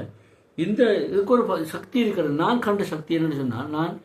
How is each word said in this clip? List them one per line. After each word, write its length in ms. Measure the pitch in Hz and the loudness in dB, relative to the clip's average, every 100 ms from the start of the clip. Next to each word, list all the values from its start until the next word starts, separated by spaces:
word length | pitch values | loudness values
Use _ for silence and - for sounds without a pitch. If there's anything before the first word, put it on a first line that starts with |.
| - - _ _ _ - | -10 -16 _ _ _ -4
இந்த 240 | 180 214 233 190 151 | 0 2 4 2 0
இதுக்கு 280 | 185 202 | 0 2
ஒரு 100 | 247 | 4
ப-, 200 | 190 175 | 2 -2
சக்தி 360 | 156 170 - 254 | -4 -8 -4 0
இருக்கிறது. 340 | 220 185 151 | 0 0 0
நான் 260 | 143 185 240 | 2 2 2
கண்ட 240 | 220 202 | 0 0
சக்தி 340 | 185 156 - 165 | -2 -6 -2 0
என்னன்னு 180 | 160 139 | 0 -2
சொன்னா, 240 | 131 113 | -2 -4
நான் 300 | 147 151 175 208 | -4 -4 -4 -6